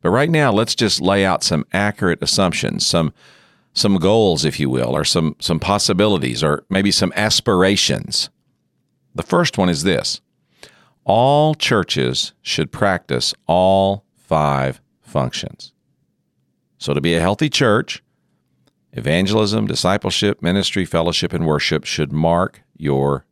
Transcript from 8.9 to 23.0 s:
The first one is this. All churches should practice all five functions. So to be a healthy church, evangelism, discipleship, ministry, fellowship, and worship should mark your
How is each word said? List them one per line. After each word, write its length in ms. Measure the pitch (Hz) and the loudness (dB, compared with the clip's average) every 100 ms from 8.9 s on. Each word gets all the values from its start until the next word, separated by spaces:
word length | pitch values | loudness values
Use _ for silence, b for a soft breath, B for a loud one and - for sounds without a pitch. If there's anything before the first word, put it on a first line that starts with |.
| _ _ - | _ _ -10
The 80 | |
first 340 | - - 170 - | -2 0 0 0
one 120 | 90 | 0
is 140 | 78 | 2
this. 380 | 90 73 - - _ _ _ b b b b b | 0 0 -2 -8 _ _ _ b b b b b
All 520 | - 110 127 147 156 156 | 0 2 4 4 2 0
churches 760 | - 113 87 - 64 64 - _ | 0 0 0 -2 -2 -2 -6 _
should 280 | - - 73 | -6 -4 -4
practice 600 | - 101 90 - 62 - - - | -2 0 -2 -4 -4 -4 -6 -2
all 580 | 85 92 95 98 101 _ _ | 2 4 4 2 -2 _ _
five 680 | _ 80 73 69 67 64 _ _ | _ 0 0 0 -2 -6 _ _
functions. 720 | _ - 65 - - - - _ _ _ _ _ _ _ _ _ _ _ | _ -4 -4 -6 -12 -16 -20 _ _ _ _ _ _ _ _ _ _ _
So 160 | - | -4
to 80 | 71 | -2
be 140 | 76 85 | 0 0
a 60 | |
healthy 280 | 85 101 151 | 0 0 -2
church, 540 | - 127 107 - - _ _ _ _ _ _ _ _ _ | 2 2 2 -2 -12 _ _ _ _ _ _ _ _ _
evangelism, 720 | - 60 82 98 110 104 110 104 | -8 -2 0 2 2 0 0 -2
discipleship, 760 | - 90 101 98 - 104 - | -2 0 0 -2 -2 -2 -2
ministry, 440 | 85 95 95 101 87 | -2 0 -2 -4 -2
fellowship, 480 | 85 82 82 85 | 0 0 -2 -4
and 120 | 85 80 | -2 0
worship 380 | 76 - 78 | 0 0 -4
should 300 | - - 71 | -4 -6 -4
mark 480 | 76 82 85 95 - _ _ | 0 2 2 0 -6 _ _
your 480 | 76 69 | -2 0